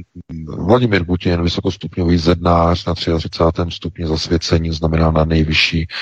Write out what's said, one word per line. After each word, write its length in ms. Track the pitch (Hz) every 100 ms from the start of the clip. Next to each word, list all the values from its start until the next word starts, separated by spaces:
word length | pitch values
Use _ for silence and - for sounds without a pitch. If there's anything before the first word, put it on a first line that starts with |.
| 87 - - 80 80
Vladimir 580 | 71 85 120 123 98 85
Putin, 380 | 90 90 87
vysokostupňový 720 | 85 - - - 82 - 85 87
zednář 680 | 80 87 87 85 85 87 -
na 100 | 82
třiatřicátém 760 | - 82 - - 82 80 85
stupni 360 | - 85 - 85
zasvěcení, 640 | 78 - 85 - 85 82
znamená 400 | 78 80 80 80
na 140 | 80 80
nejvyšší, 640 | 80 78 78 - 82 80 -